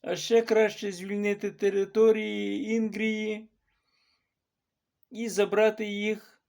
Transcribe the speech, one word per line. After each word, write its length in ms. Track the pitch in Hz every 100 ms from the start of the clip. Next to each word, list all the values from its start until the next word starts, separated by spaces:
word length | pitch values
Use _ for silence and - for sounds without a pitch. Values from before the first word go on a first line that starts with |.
А 140 | - 175
ще 260 | - 226
краще 500 | 226 220 214 208 202
звільнити 600 | 175 196 202 208 202 202
території 1200 | - 202 196 196 220 226 220 214 208 202 202 214
Інгрії 760 | 226 220 202 220 214 214 214 220 _ _ _ _ _ _ _ _ _ _ _ _ _ _ _ _
і 200 | 220 233
забрати 560 | 185 202 202 220 214 214
їх 560 | 202 208 214 - _